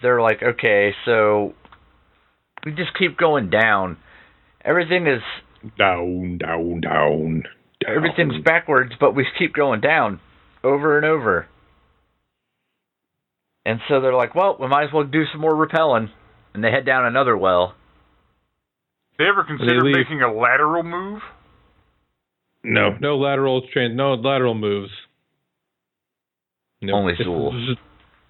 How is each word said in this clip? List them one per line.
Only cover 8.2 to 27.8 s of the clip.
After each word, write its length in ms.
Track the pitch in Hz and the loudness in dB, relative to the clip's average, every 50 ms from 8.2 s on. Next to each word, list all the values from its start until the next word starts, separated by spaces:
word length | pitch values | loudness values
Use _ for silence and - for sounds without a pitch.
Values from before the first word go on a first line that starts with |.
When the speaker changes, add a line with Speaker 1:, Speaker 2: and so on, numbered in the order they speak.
| 170 139 123 78 - | 0 0 -2 -2 0
Speaker 1:
backwards, 480 | 160 160 170 - - 147 127 127 120 117 - | 0 0 2 0 2 2 2 2 0 0 0
but 160 | 143 120 107 | 2 2 2
we 100 | 139 127 - - - | 2 0 -2 -2 -2
keep 160 | 180 156 - | -4 -2 0
going 260 | 147 143 139 117 107 | 0 0 0 0 0
down 380 | 104 143 160 156 120 104 95 90 - _ _ _ _ _ _ _ - | 0 2 2 2 0 -2 -4 -8 -12 _ _ _ _ _ _ _ -2
over 320 | 131 139 143 147 156 147 | 0 0 2 2 2 2
and 100 | 147 151 | 2 2
over." 400 | 156 160 147 120 107 90 82 - - _ _ _ _ _ _ _ _ _ _ _ _ _ _ _ _ _ _ _ _ _ _ _ _ _ _ _ _ _ _ _ _ _ _ _ _ _ _ _ _ _ _ - | 2 0 0 0 0 0 0 -2 -6 _ _ _ _ _ _ _ _ _ _ _ _ _ _ _ _ _ _ _ _ _ _ _ _ _ _ _ _ _ _ _ _ _ _ _ _ _ _ _ _ _ _ -6
And 140 | - 113 110 - - | -4 -4 -4 -2 0
so 120 | 147 131 | 0 2
they're 120 | 131 131 | 2 2
like, 220 | 127 127 120 113 - | 2 2 0 0 0
"Well, 220 | 170 190 196 - - | 0 0 0 0 -2
we 80 | 131 | -2
might 200 | 131 139 147 151 135 | 0 0 0 0 0
as 40 | |
well 120 | 147 156 147 | -2 -2 -2
do 180 | 139 139 160 156 147 | 0 0 -2 -2 -2
some 100 | - 151 | -4 -2
more 140 | 156 160 156 | 0 0 2
rappelling." 540 | 151 156 151 - 160 160 151 123 113 113 107 - _ _ _ _ _ _ _ | 2 0 0 2 2 2 2 2 0 0 -4 -8 _ _ _ _ _ _ _
And 120 | - 104 110 | -6 -2 0
they 80 | 113 | 0
head 120 | 120 135 - | 0 0 0
down 220 | 135 131 131 123 | 0 0 2 2
another 300 | 120 120 135 139 123 110 | 2 0 2 2 2 2
well. 380 | 95 95 95 90 90 90 92 - _ _ _ _ _ _ _ _ _ _ _ _ _ _ _ _ _ _ _ _ _ _ _ _ _ _ _ _ - | 2 2 2 4 4 2 0 -4 _ _ _ _ _ _ _ _ _ _ _ _ _ _ _ _ _ _ _ _ _ _ _ _ _ _ _ _ 0
Speaker 3:
They 60 | 156 | 0
ever 160 | - - 196 - - | 2 2 0 -2 -4
Speaker 2:
They 80 | 151 | -4
Speaker 3:
consider 240 | 120 120 120 123 123 | -2 0 2 2 4
Speaker 2:
leave. 120 | 127 139 139 | 4 4 2
Speaker 3:
making 240 | 135 127 131 156 143 | 2 0 -2 -2 0
a 100 | 127 120 | 0 0
lateral 500 | 107 110 120 120 127 139 151 151 165 170 | 0 0 2 2 4 2 2 2 0 -2
move? 400 | 165 170 170 180 190 196 208 214 - - - _ _ _ _ _ _ _ _ _ _ _ _ _ _ _ _ _ _ _ _ _ _ _ _ _ - | -4 -6 -8 -8 -8 -8 -10 -12 -14 -18 -20 _ _ _ _ _ _ _ _ _ _ _ _ _ _ _ _ _ _ _ _ _ _ _ _ _ -8
Speaker 2:
No, 320 | 113 110 104 104 101 101 - | -4 -2 0 0 0 -2 -2
no 160 | 143 143 147 | -4 -2 -2
lateral 460 | 135 139 139 139 135 135 135 127 127 127 - - | -2 -2 -2 -2 0 0 0 -2 -2 -4 -4 -4
tran-, 200 | 143 123 117 117 | -2 -2 -2 -2
no 200 | 127 139 139 131 | -2 -2 -2 -2
lateral 400 | 113 117 139 139 131 127 120 113 | -2 -2 -2 0 0 0 0 0
moves. 360 | 110 107 101 101 101 98 95 98 - - _ _ _ _ _ _ _ _ _ _ _ _ _ _ _ _ _ _ _ _ _ _ _ _ _ _ _ _ _ _ _ _ _ _ _ | -2 -2 -2 -2 -4 -6 -10 -14 -20 -20 _ _ _ _ _ _ _ _ _ _ _ _ _ _ _ _ _ _ _ _ _ _ _ _ _ _ _ _ _ _ _ _ _ _ _
Nope. 120 | 101 98 101 | -6 -2 -2
Speaker 1:
Only 160 | 101 98 90 87 | 0 0 0 -2
Speaker 2:
This 60 | - | -2
is, 60 | 110 | -4
Speaker 1:
Zool. 260 | 90 85 78 69 71 | -4 -4 -2 -4 -4
Speaker 2:
this 180 | 127 120 117 127 | -4 -6 -6 -6
is, 60 | 123 - | -6 -8